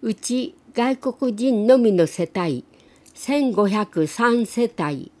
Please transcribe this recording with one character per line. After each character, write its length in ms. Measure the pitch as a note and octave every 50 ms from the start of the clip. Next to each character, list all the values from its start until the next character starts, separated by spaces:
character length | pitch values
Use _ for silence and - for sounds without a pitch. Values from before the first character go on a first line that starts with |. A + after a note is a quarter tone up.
う 120 | - A3+ G#3+
ち 400 | - - - A#3+ B3+ B3+ - - _ _ - -
外 240 | - A#3 B3+ C4 C4
国 380 | - C4 B3 _ - B3+ A3
人 300 | G3+ A#3+ C4+ B3+ G#3+ G#3
の 120 | A3 B3+ C4
み 160 | A#3+ A3+ G3+
の 140 | F3+ E3 D#3
世 220 | - - F3 E3 _
帯、 300 | G3 F3+ E3 C#3+ B2 - _ _ _ _ _ _ _ _ - _
千 400 | - - - C#4 D4 C#4+ C4 G#3+
五 160 | F#3 G#3 G3+
百 360 | G3 G#3+ G#3 G3+ - F3+ D#3+ D3+
三 380 | - - A#3 A#3+ A#3+ A#3+ A#3
世 240 | - - - A#3+ A#3 - -
帯。 340 | F3 D3+ D3 C3+ - - _ _